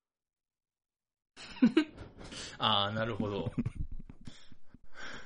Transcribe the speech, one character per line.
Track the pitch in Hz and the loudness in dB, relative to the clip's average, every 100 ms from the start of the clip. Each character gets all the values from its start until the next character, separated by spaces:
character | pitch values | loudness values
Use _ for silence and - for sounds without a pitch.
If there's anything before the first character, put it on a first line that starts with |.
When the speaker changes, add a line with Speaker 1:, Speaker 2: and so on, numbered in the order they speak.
| _ _ _ _ _ _ _ _ _ _ _ _ _ - | _ _ _ _ _ _ _ _ _ _ _ _ _ -18
Speaker 1:
<laughs> | - - 240 320 302 - - - - - - - | -14 6 6 6 2 0 -16 -14 -14 -12 -12 0
あ | 117 104 101 | 4 6 4
ー、 | |
な | 107 | 2
る | 113 | 0
ほ | 104 104 | 0 0
ど。 | 101 - - | 0 -2 -2
Speaker 2:
<laughs> | - - - - - - - - - - - - - - - - | -2 -2 -4 -4 -8 -10 -12 -10 -10 -10 -10 -10 -8 -6 -6 -6